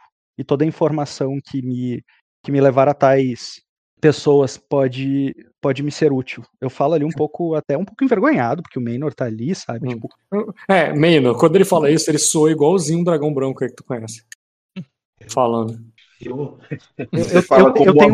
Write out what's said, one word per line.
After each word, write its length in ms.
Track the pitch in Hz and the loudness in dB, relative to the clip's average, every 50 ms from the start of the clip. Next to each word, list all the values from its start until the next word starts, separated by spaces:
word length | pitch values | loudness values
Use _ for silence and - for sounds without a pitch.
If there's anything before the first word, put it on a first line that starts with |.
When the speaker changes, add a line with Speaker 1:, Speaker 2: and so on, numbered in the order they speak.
| _ _ _ _ _ _ _ - | _ _ _ _ _ _ _ -12
Speaker 1:
E 60 | 131 | -4
toda 200 | - 147 135 156 | -2 0 0 0
a 40 | 160 | -2
informação 720 | 160 - 170 151 151 151 143 - - - 139 135 139 143 - | -2 -2 -2 -2 -2 -2 -6 -8 -6 -6 -6 -6 -6 -8 -10
que 180 | - - 135 | -8 -10 -8
me, 420 | 123 127 127 123 123 123 120 120 - _ _ _ _ _ _ _ - | -6 -6 -6 -6 -6 -6 -8 -8 -10 _ _ _ _ _ _ _ -8
que 80 | - | -2
me 80 | 143 139 | 0 4
levar 260 | 139 139 120 135 135 143 | 4 4 6 4 4 2
a 60 | 143 | 2
tais 680 | 143 143 131 139 135 135 127 117 - - - - - _ _ _ _ _ _ _ _ | 4 4 4 4 4 2 -2 -4 -8 -12 -18 -18 -20 _ _ _ _ _ _ _ _
pessoas 580 | - 156 139 - - 156 143 143 139 127 - - | 2 2 2 2 2 2 4 4 4 2 -2 -10
pode, 800 | _ - 151 139 135 131 123 131 135 135 139 139 139 135 - - - _ _ _ | _ -4 -2 0 0 0 -2 -4 -6 -4 -2 -2 -2 -4 -6 -10 -18 _ _ _
pode 220 | - 143 135 123 143 | -4 -4 -2 -2 -4
me 80 | 147 | -8
ser 200 | - - 160 151 | -4 0 0 0
útil. 300 | 139 131 127 - - - 117 _ _ - | 0 0 -4 -8 -12 -18 -18 _ _ -10
Eu 120 | 131 131 | -10 -8
falo 240 | - - 143 147 170 | -4 -2 0 0 0
ali 100 | 156 143 | 0 -2
um 60 | 156 | -2
pouco, 420 | 165 - 151 151 - - 175 165 160 | -2 -4 -4 -4 -4 -6 -6 -4 -4
até 240 | 151 - - 143 147 | -4 -4 -4 -4 -4
um 80 | 196 | -4
pouco 180 | - - - 269 | -6 -6 -4 0
envergonhado, 600 | 262 247 196 208 311 302 156 123 117 131 175 170 | 0 0 2 2 0 0 0 0 -2 -2 -4 -8
porque 160 | - - 135 | -10 -8 -8
o 20 | |
Maynor 320 | 123 117 117 123 151 147 - | -6 -6 -6 -4 -6 -6 -6
tá 120 | - 135 | -6 -6
ali, 280 | 117 110 110 117 151 190 | -6 -6 -6 -6 -6 -6
sabe? 360 | - - - 120 117 - 127 | -6 -8 -10 -10 -8 -6 -8
Speaker 2:
Hum. 20 | |
Speaker 1:
Tipo 180 | 120 113 117 - _ _ _ - 196 208 - - - _ - - | -8 -8 -10 -14 _ _ _ -8 -6 -6 -6 -6 -10 _ -4 -2
Speaker 2:
É, 240 | 196 180 156 151 | 0 0 0 0
Maynor, 460 | 151 147 156 170 170 147 131 123 117 117 | 0 2 4 4 6 4 4 2 2 4
quando 180 | 170 160 156 196 | 2 4 4 4
ele 80 | 190 | 2
fala 260 | 185 185 165 151 139 | 4 2 2 4 2
isso, 180 | 156 156 - - | 2 2 2 0
ele 80 | 151 143 | -2 0
soa 320 | - - - 160 151 156 | 0 0 2 2 2 2
igualzinho 520 | 160 151 147 151 185 196 160 143 165 170 | 2 2 2 2 2 2 0 0 -2 -2
um 20 | 175 | 0
dragão 280 | 180 170 151 143 151 | 0 0 0 -2 -2
branco 320 | 151 135 135 135 131 - 135 | -2 -2 -4 -4 -4 -4 -6
aí 60 | 120 | -8
que 60 | - | -8
tu 80 | - - | -12 -12
conhece. 400 | - 131 117 113 110 113 - _ _ - _ _ _ _ _ _ _ - 190 156 _ _ _ _ _ _ _ - - | -10 -10 -8 -8 -12 -14 -16 _ _ -20 _ _ _ _ _ _ _ -18 -18 -18 _ _ _ _ _ _ _ -18 -8
Falando. 500 | - 135 127 120 117 113 113 113 113 113 - - _ _ _ _ _ _ | -4 -2 0 0 0 -2 -4 -6 -8 -12 -18 -20 _ _ _ _ _ _
Speaker 3:
Eu, 380 | 123 120 127 143 143 - - - - - 151 - _ _ _ - | -14 -12 -10 -10 -10 -10 -12 -18 -16 -14 -14 -14 _ _ _ -14
Speaker 1:
Eu, 100 | - - - | -12 -6 -4
Speaker 3:
você 240 | 156 - - 180 180 | -4 -4 -2 -4 -6
Speaker 1:
eu, 60 | - | -4
Speaker 3:
fala 260 | - - 165 - 262 | 0 2 4 4 4
Speaker 1:
eu, 40 | 262 | 4
Speaker 3:
como 160 | 453 - 190 | 4 4 4
Speaker 1:
eu 40 | 147 | 6
tenho 120 | 147 170 208 | 6 6 6